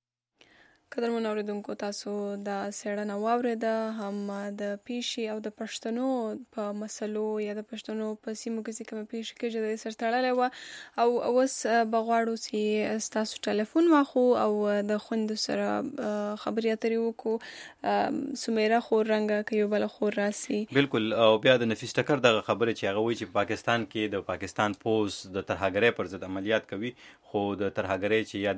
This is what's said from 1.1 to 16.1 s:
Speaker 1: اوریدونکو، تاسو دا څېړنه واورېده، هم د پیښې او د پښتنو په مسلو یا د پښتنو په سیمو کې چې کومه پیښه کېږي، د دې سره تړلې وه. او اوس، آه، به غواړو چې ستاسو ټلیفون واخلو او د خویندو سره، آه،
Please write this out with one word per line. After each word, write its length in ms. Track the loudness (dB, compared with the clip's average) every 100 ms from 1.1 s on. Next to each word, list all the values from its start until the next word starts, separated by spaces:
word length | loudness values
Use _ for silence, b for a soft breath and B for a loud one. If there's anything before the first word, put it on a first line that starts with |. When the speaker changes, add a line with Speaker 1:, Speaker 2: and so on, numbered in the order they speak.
| -2 -2
Speaker 1:
اوریدونکو، 480 | -2 -4 -6 -8 -6
تاسو 320 | -6 -6 -6 -6 -4 -6 -4
دا 80 | -4 -4
څېړنه 460 | -6 -6 -4 -4 -2
واورېده، 500 | 0 2 0 0 0 0 -2 -4
هم 400 | -6 -6 -6 -6 -8 -6
د 20 | -6 -6 -6
پیښې 380 | -6 -4 -4 -4
او 40 | -4
د 80 | -8 -8
پښتنو 480 | -10 -6 -4 -2 0 0 -2 -6 -10
په 180 | -6 -6 -4
مسلو 480 | -8 -6 -4 -2 -2 -2
یا 80 | -2 -6
د 40 | -8
پښتنو 400 | -12 -6 -4 -4 -4
په 100 | -8 -6
سیمو 240 | -4 -4
کې 80 | -4 -8
چې 80 | -8
کومه 160 | -8 -6
پیښه 220 | -6 -8 -6
کېږي، 180 | -4 -2
د 60 | -2
دې 80 | -2
سره 160 | -6 -4
تړلې 320 | 0 2 2 2
وه. 100 | 0 B B B B 2
او 80 | 4 4 2
اوس، 260 | 4 4 0 2
آه، 180 | 2 4
به 80 | 2 2
غواړو 260 | 2 2 -2
چې 600 | -4 0 2 2 0 -2 -2
ستاسو 320 | -2 -2 -2 -2
ټلیفون 440 | 0 2 4 6
واخلو 320 | 6 6 4 4 6
او 60 | 4 2 2 0 0
د 80 | -2
خویندو 320 | 0 -2 -2 -2
سره، 240 | -2 0 0
آه، 680 | -2 -4 -4 -4